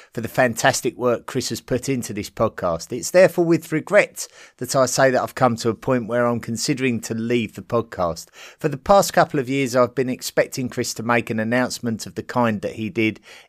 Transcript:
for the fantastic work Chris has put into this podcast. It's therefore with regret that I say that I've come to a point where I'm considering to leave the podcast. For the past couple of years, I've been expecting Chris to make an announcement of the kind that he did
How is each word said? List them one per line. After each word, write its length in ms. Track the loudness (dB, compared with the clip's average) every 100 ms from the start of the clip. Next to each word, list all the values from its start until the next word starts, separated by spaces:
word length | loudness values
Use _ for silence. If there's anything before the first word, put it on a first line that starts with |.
| -14
for 80 | -10
the 80 | -4
fantastic 680 | 0 0 2 2 2 -2 -2
work 300 | 0 0 -2
Chris 240 | -6 -4
has 100 | -6
put 300 | -4 -4 -2
into 240 | -4 -4
this 160 | -8 -8
podcast. 640 | -2 -2 0 -2 -4 -6
It's 180 | -8 2
therefore 320 | 6 6 4
with 300 | 2 2 0
regret 560 | -6 2 2 2 -2 -16 -16 -20 _
that 180 | -2
I 120 | 2 2
say 260 | 4 4
that 100 | 4
I've 140 | 0 0
come 220 | 0 2
to 100 | -2
a 80 | -2
point 320 | -2 -2 0
where 180 | 0 0
I'm 140 | 0
considering 600 | -4 -4 -2 0 0 -2
to 120 | -4
leave 420 | -4 0 0 0 -8
the 60 |
podcast. 680 | -4 -2 -2 -2 -4 -4 -12 -20 -20 -6
For 120 | -6
the 80 | -2
past 340 | 4 4 4
couple 300 | 2 2 0
of 80 | -2
years, 260 | -2 0 2
I've 200 | 2 0
been 140 | -4
expecting 600 | -4 -4 -2 -2 -4 -6
Chris 240 | -4 -6
to 100 | -4
make 260 | 0 0 0
an 120 | -4
announcement 640 | 0 0 0 -4 -6 -6 -6
of 100 | -10
the 80 |
kind 380 | -4 0 0 0
that 140 | -4 -6
he 140 | -4
did 300 | 0 0 0 -10 -20